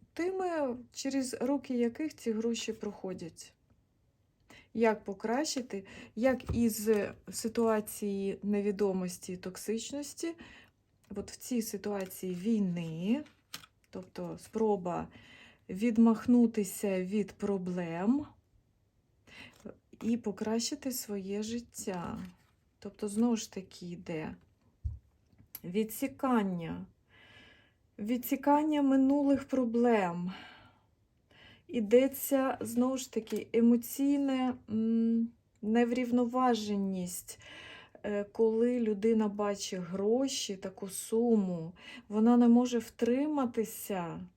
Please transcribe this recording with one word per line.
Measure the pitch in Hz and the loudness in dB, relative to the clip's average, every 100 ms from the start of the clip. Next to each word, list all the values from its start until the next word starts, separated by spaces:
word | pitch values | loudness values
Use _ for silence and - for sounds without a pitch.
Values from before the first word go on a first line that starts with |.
| - | -14
тими, | - 349 381 370 330 277 240 233 | -6 -4 -2 -2 -2 -2 -4 -12
через | - 269 269 262 - | -8 -4 -2 -2 -2
руки | 247 277 - 240 | -2 -2 -2 0
яких | 240 233 311 - | 0 -2 -8 -6
ці | 240 | -4
гроші | 214 226 233 - | -2 -2 -4 -6
проходять. | 220 208 196 190 180 165 - - _ _ _ _ _ _ _ _ _ _ - _ | -8 -8 -8 -10 -10 -12 -14 -20 _ _ _ _ _ _ _ _ _ _ -20 _
Як | 220 226 214 | 2 4 2
покращити, | - 196 220 247 311 269 240 196 190 - - - | -4 -6 -2 -2 -2 -4 -6 -8 -10 -16 -14 0
як | 262 247 - 233 | 0 0 -2 0
із | 233 214 208 214 - - - | 2 2 2 2 0 -6 -12
ситуації | - 226 233 226 214 214 - 208 196 196 190 | -8 -4 0 2 2 -2 -6 -4 -2 -4 -4
невідомості | 202 202 202 196 202 185 180 180 - | -2 0 0 0 0 0 -4 -8 -10
і | 180 | -10
токсичності, | 185 185 - 226 233 285 285 - 330 330 - - - _ _ _ - 202 | -10 -8 -6 -4 -6 -8 -10 -8 -8 -8 -14 -20 -20 _ _ _ -14 -12
от | 196 | -10
в | - | -14
цій | - 240 | -4 -2
ситуації | 220 196 208 202 185 - 185 180 | -2 -6 -4 -4 -6 -8 -8 -4
війни, | 202 220 190 175 165 160 190 277 302 _ _ - - _ _ | 0 2 2 -2 -6 -4 0 -2 -2 _ _ -20 -20 _ _
тобто | 185 185 - 175 170 | -16 -12 -10 -8 -10
спроба | - 220 220 202 175 165 170 - - - - _ - | -8 0 2 2 0 -4 -6 -12 -20 -20 -20 _ -12
відмахнутися | 185 240 226 233 220 - 240 233 220 190 - 202 185 | -2 2 6 6 6 4 6 6 4 -2 -2 -2 -2
від | 185 214 196 | 0 0 -2
проблем | - 202 196 180 180 170 165 202 277 294 - _ _ _ _ _ _ _ _ _ - - - - - _ - | -2 -2 -2 -2 -4 -4 0 2 2 -2 -14 _ _ _ _ _ _ _ _ _ -20 -20 -20 -20 -20 _ -8
і | 214 233 | -2 -2
покращити | 214 190 214 226 233 294 269 | -2 -4 -2 -2 -2 -4 -6
своє | 254 - 202 190 202 | -8 -6 -8 -4 -6
життя. | 214 233 240 - - 180 170 - 185 - _ _ _ _ | -4 -6 -8 -10 -8 -6 -6 -8 -12 -16 _ _ _ _
Тобто, | 202 - 208 | -16 -8 -4
знову | 208 240 226 | 2 2 2
ж | - | -2
таки, | - 185 - 175 | -10 -12 -12 -12
йде | 175 180 160 156 - _ _ _ _ - - - _ _ _ _ - | -10 -8 -6 -6 -10 _ _ _ _ -8 -8 -14 _ _ _ _ -16
відсікання, | 170 196 220 - 269 - 262 240 196 175 165 175 190 _ _ - - - - - _ _ _ - | -4 -2 -2 -4 -8 -4 0 2 2 -2 -6 -8 -12 _ _ -20 -20 -20 -20 -20 _ _ _ -10
відсікання | 208 240 - 262 285 294 311 294 | -2 -2 -2 0 4 4 4 2
минулих | 277 269 262 285 277 269 - | 4 6 6 4 4 2 2
проблем. | 262 240 233 240 220 180 175 180 190 - - - _ _ _ _ _ _ - - - - | 0 0 2 4 4 2 -2 -6 -8 -16 -20 -20 _ _ _ _ _ _ -20 -20 -20 -6
Ідеться, | 262 202 240 269 269 - 269 262 - | -4 6 6 6 0 0 2 2 -2
знову | 220 233 254 262 | -2 0 0 0
ж | - | -4
таки, | 220 214 214 - | -6 -4 -6 -2
емоційна, | 226 233 240 - - 277 285 277 262 254 247 - | 4 6 6 2 0 2 2 2 0 0 -2 -4
м, | 220 220 226 226 226 233 - _ _ | -2 0 2 2 2 0 -6 _ _
неврівноваженість. | 208 226 240 247 240 240 240 254 254 226 208 202 196 185 180 - - - - - - - - - | 0 2 2 2 0 2 2 2 4 2 0 -2 -2 -2 -6 -8 -14 -18 -20 -20 -18 -20 -20 -12
Е, | 208 202 | -4 -4
коли | 202 - 226 220 240 247 | -2 2 2 4 2 2
людина | 220 202 226 220 214 | 0 2 2 4 2
бачить | 202 208 196 - 185 | 0 -2 -2 -6 -8
гроші, | 170 190 208 240 269 - - 190 | -6 -2 2 2 2 -2 -6 -8
таку | 190 - 196 | -10 -10 -10
суму, | - - 226 240 220 185 175 160 - - - - | -10 -2 2 4 4 2 -2 -8 -12 -18 -18 -6
вона | 208 226 240 | 4 6 8
не | 240 | 8
може | 233 247 240 | 8 6 0
втриматися | 233 - 233 254 302 294 247 240 214 - - 190 170 160 180 | -4 -2 0 2 0 0 0 -2 -4 -6 -6 -4 -4 -8 -12